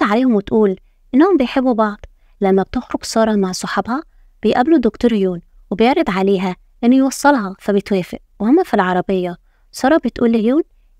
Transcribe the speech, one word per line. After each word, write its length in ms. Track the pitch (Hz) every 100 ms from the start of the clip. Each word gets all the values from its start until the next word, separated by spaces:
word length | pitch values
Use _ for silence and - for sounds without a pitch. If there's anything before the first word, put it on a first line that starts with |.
عليهم 320 | 247 214 262
وتقول 420 | 214 196 226 208 185 _ _ _
إنهم 220 | 254 359 339
بيحبوا 360 | 247 - 254
بعض. 240 | 220 214 202 - _ _ -
لما 220 | 196 190
بتخرج 420 | 190 247 - -
سارة 300 | - 226 220
مع 180 | 214 190
صحابها 500 | 185 190 - 196 262 - _ _ _
بيقابلوا 360 | 202 - 254 330
دكتور 360 | 233 - 240
هيون 260 | 220 190 175 - _ -
وبيعرض 400 | 185 226 285 320
عليها 460 | 190 196 196 190 180 _ -
إنه 120 | 240 262
يوصلها، 600 | 269 - 285 285 190 190
فبتوافق. 600 | - 202 - 196 175 - _ -
وهما 220 | 208 311
في 120 | 349
العربية 640 | 208 185 180 175 190 180 175 _ _ _
سارة 240 | - 262 320
بتقول 360 | 254 - 240
لهيون 300 | 226 214 285 339 _ _